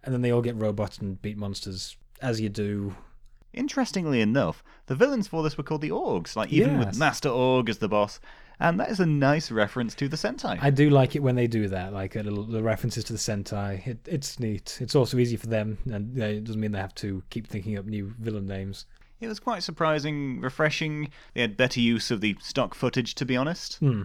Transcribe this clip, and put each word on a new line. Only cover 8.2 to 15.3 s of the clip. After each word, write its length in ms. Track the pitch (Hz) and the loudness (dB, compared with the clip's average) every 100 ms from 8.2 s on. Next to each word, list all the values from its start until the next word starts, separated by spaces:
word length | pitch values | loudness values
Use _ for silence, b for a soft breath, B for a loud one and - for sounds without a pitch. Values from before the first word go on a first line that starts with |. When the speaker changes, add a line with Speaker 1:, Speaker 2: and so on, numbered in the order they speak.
| B B B B | B B B B
Speaker 2:
And 220 | 165 175 | 0 2
that 100 | - | 0
is 100 | 196 | 2
a 60 | 170 | 2
nice 440 | 147 135 151 - | 4 4 4 0
reference 440 | 110 101 127 113 - | 2 2 2 -4 -2
to 120 | 139 | -4
the 80 | 151 | -2
Sentai. 420 | 208 277 233 87 | -4 -2 -4 0
Speaker 1:
I 80 | 139 | 4
do 180 | 135 147 | 6 8
like 260 | 139 127 | 8 6
it 80 | 147 | 2
when 120 | 135 123 | 2 2
they 100 | 120 | 2
do 220 | 113 101 | 2 0
that, 240 | 95 92 | -2 -4
like, 240 | 101 98 110 | -6 -6 -4
a 60 | |
little, 200 | 104 101 | -4 -4
the 180 | 107 113 | -4 -2
references 420 | 110 110 120 113 | 0 0 -2 -4
to 80 | 107 | -6
the 60 | 113 | -6
Sentai. 680 | - 104 98 104 101 95 127 | -4 -4 -4 -4 -4 -6 -8
It, 120 | 117 - | -10 -6
it's 340 | 156 - - | -4 -4 -4
neat. 380 | 117 101 - - | -4 -4 -6 -8
It's 140 | 120 | 2
also 240 | 147 120 127 | 2 4 2
easy 180 | 120 | 2